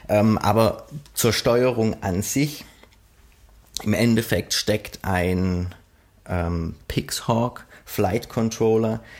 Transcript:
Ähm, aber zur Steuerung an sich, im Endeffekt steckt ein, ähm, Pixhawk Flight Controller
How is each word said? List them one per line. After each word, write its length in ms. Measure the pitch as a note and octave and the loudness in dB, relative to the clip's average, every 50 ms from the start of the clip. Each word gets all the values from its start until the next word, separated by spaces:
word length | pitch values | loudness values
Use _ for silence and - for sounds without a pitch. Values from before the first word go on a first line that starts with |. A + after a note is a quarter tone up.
| - - | -4 0
Ähm, 300 | G#2 G#2 G#2 A2 G#2+ - | 2 4 4 4 4 2
aber 480 | - G2+ G#2 A2 A2+ G#2+ - - - - - D3 - - - | 2 2 4 4 4 2 0 -2 -10 -14 -16 -16 -16 -10 -6
zur 180 | - - A2+ G#2+ | 0 0 2 2
Steuerung 680 | - - C3 A#2 A#2+ B2+ B2+ A#2+ A2 A2 G#2+ F#2 - - | 2 2 2 2 4 4 2 2 2 0 0 0 -2 -4
an 180 | G2 F2+ F#2 | -2 -2 -2
sich, 420 | G2+ - - C3+ D3 D3 D3 - - - - - - - _ _ _ _ _ _ - _ _ _ - - - - _ _ - - | -2 -2 -2 0 -2 -2 -2 -10 -16 -20 -20 -20 -20 -20 _ _ _ _ _ _ -20 _ _ _ -20 -20 -20 -20 _ _ -12 -6
im 140 | - G#2 G2+ | -2 -2 0
Endeffekt 580 | - A2+ A#2+ A2+ A2 A#2 - A2+ - - - - | 2 2 2 2 2 2 0 -2 -2 -2 -2 -4
steckt 460 | - - - G#2 G#2+ - - - - - | -2 0 0 0 0 -2 -8 -14 -8 -4
ein, 680 | F#2+ F#2+ F2+ F2 F2+ F#2 F2+ F#2 F#2 F2+ F2+ F2+ F2+ - - - _ _ _ _ _ _ _ _ - | -2 0 0 2 2 2 2 0 0 0 -2 -2 -6 -8 -12 -20 _ _ _ _ _ _ _ _ -6
ähm, 480 | F#2 F2 E2+ E2+ F2 E2 E2 E2 - - - - | -4 -2 -2 -2 -2 -2 -4 -6 -8 -10 -12 -6
Pixhawk 800 | - - C#3+ - - - - - A#2 A2+ A#2+ B2 - - - - - - - | -6 -4 -4 -4 -8 -6 -2 -2 0 0 0 -2 -4 -10 -18 -20 -20 -20 -18
Flight 440 | - - - G#2 F#2 F#2+ A#2+ - - | -8 -2 0 0 2 0 -2 -4 -4
Controller 720 | - A#2+ A2+ A2 - - A#2 A2 A2 A2 A2+ A2 A2+ A2+ - - - | -2 -2 -2 -2 0 2 2 4 4 4 2 0 -2 -4 -6 -12 -20